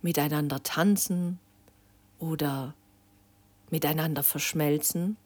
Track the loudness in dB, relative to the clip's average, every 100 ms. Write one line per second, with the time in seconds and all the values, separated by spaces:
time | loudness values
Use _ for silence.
0 | 0 0 2 2 0 -2 -4 2 4 4
1 | 2 -2 -2 -4 _ _ -20 _ _ _
2 | _ _ -6 -2 -2 -2 -6 -12 _ _
3 | _ _ _ _ _ _ -6 -2 0 0
4 | 0 0 0 -2 -2 0 2 2 0 0
5 | -2 -4